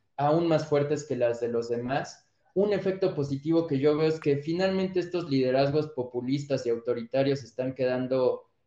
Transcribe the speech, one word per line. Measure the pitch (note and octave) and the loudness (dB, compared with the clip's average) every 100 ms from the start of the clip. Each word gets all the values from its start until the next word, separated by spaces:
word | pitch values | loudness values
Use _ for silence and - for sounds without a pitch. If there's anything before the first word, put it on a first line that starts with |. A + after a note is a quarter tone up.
| _ - | _ -2
aún | C#3+ E3 E3+ | 2 2 2
más | D3+ D3+ | 0 2
fuertes | C#3+ C#3+ D3 - | 0 2 -2 -2
que | B2 | 0
las | A#2+ A#2 | 0 0
de | A#2 | -2
los | A#2 A#2 | -2 -2
demás. | A#2 B2 D3 E3 - _ _ _ | -4 -2 -4 -4 -12 _ _ _
Un | F#3 G#3 | 0 2
efecto | F#3+ F#3 F#3+ F#3 D3 | 0 -2 0 0 0
positivo | C3+ C#3 D#3 E3 E3 | -4 -2 0 0 2
que | C3+ | 2
yo | D3 D3+ | 2 4
veo | D#3 | 2
es | D#3 | 0
que | D3+ C#3 | 0 0
finalmente | D#3+ F3 F#3+ F#3+ F#3 F#3 | 0 0 0 0 0 -2
estos | F3 F3 D3+ | -2 -4 0
liderazgos | C3+ B2+ C3 C#3 D3+ D3 | 0 2 2 2 0 -2
populistas | B2+ B2 B2 B2 C#3 C#3+ C3+ A#2 | -6 -6 -6 -2 -2 -2 -2 -2
y | |
autoritarios | A#2 B2 A#2+ A2+ C3+ C#3 C3+ | -2 -2 -4 -2 0 0 0
están | - - C3 | -4 -6 -6
quedando | C3 B2+ B2+ B2+ C3 B2 A#2+ - _ | -2 0 0 0 2 2 0 -6 _